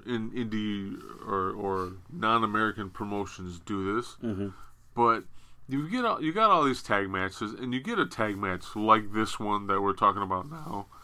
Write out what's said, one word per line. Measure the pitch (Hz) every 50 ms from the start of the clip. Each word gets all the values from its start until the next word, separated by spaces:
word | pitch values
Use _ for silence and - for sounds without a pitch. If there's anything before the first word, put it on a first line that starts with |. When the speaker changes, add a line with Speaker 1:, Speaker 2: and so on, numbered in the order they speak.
| -
Speaker 1:
in-, | - 123 113 110 110
indie | - 127 117 107 113 104 107 107 104 101 98 98 - - - - - - -
or, | 110 101 95 95 95
or | 95 104 104 98 95 95 92 92 92 92 - -
non-American | - 170 110 110 113 117 113 107 104 107 107 107 104 110 101 95
promotions | - - 110 101 101 101 101 95 - - 92 90 87 87
do | - - 104 98 95 98 104
this, | 117 120 - - -
Speaker 2:
Mm-hmm. | 120 113 101 95 101 98 92 - - - - - - - -
Speaker 1:
but | 117 117 117 113 107 - - - - - - - - - -
you | 131 139 151 165
get | 214 254 247
all, | 226 - 117
you | 151 156
got | 165 214 220 214
all | 190 165 147
these | 135 123 -
tag | - - 110 101 101 95
matches, | 95 92 92 95 - - 113 104 120
and | - 127 127 123
you | 131
get | 135 220 240 202
a | 139
tag | - - - 110 107 101
match | 98 101 95 90 87 - - -
like | 107 107 110 110 110 98 98
this | 101 107 110 - - -
one | 110 104 101 101 101
that | 98 98 101
we're | 101 98 98
talking | - 110 101 95 104
about | 101 95 92 92 92 -
now. | 151 160 78 - - 101 98 - - -